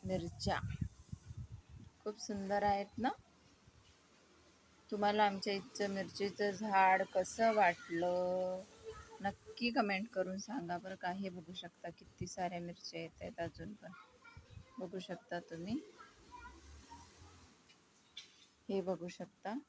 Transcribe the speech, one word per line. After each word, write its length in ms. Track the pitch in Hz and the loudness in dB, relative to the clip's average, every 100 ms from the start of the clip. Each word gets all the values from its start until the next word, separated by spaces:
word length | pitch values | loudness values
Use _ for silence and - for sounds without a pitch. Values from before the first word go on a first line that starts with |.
मिरच्या 560 | 190 185 170 - - 170 - - - - - - - - - - - - - - | 0 0 0 -2 0 2 0 -2 -4 -4 -14 -14 -12 -12 -10 -12 -16 -18 -18 -8
खूप 160 | 214 208 | -8 -6
सुंदर 420 | - 202 190 202 | -6 -4 0 4
आहेत 340 | 202 202 202 - | 4 4 0 0
ना? 120 | 240 453 - - - - - - - - - - - - - - - - - | -2 -2 -10 -20 -20 -20 -20 -20 -20 -20 -20 -20 -20 -20 -20 -20 -20 -20 -6
तुम्हाला 320 | 208 202 208 | 2 4 6
आमच्या 300 | 208 196 208 | 4 4 0
इथचं 360 | 196 185 - 202 | -2 -4 -2 0
मिरचीचं 640 | 196 175 - 196 - 208 | 0 -2 -2 -2 2 0
झाड 520 | 190 214 196 190 190 190 | 0 4 8 10 8 6
कसं 400 | 190 185 - 226 214 | 2 0 4 6 8
वाटलं, 1040 | 185 175 - 170 175 180 180 185 185 185 208 453 453 453 - 453 | 6 6 -2 0 2 4 2 2 0 -4 -8 -14 -14 -14 -14 -6
नक्की 480 | 196 196 - 440 240 | -6 -6 -14 -2 2
कमेंट 380 | 240 208 190 226 | 4 4 2 0
करून 280 | 190 185 190 | -2 -2 -2
सांगा 400 | 202 247 170 175 | -4 -4 -2 -4
बरं 180 | 185 190 | -4 -4
का. 160 | 180 | -4
हे 180 | 190 190 | -2 -4
बघू 240 | 180 160 | -6 -10
शकता, 360 | 180 170 - 175 | -10 -12 -12 -12
किती 380 | 165 165 - 185 | -12 -20 -8 -8
साऱ्या 320 | - 180 175 | -2 -2 -2
मिरच्या 420 | 175 170 - 170 | -6 -10 -10 -8
येत 200 | 165 - | -10 -10
आहेत 180 | 175 170 | -12 -6
अजून 340 | 170 - 170 | -6 -6 -12
पण, 180 | 208 - 185 - - - - - - - - | -12 -14 -16 -20 -20 -20 -20 -18 -18 -16 -10
बघू 200 | 185 190 | -8 -8
शकता 400 | 180 175 - 175 | -8 -10 -6 -6
तुम्ही. 380 | - 165 175 254 - - - - - - 494 - - - - - - - - - - - - - _ _ _ - - - - _ - | -6 -10 -4 -4 -6 -18 -20 -20 -18 -16 -16 -16 -20 -20 -18 -18 -18 -20 -20 -20 -20 -20 -20 -20 _ _ _ -18 -18 -20 -20 _ -2
हे 120 | 196 | -2
बघू 260 | 180 175 175 | 0 -2 -4
शकता. 500 | - 180 _ 190 240 | -8 -12 _ -6 -6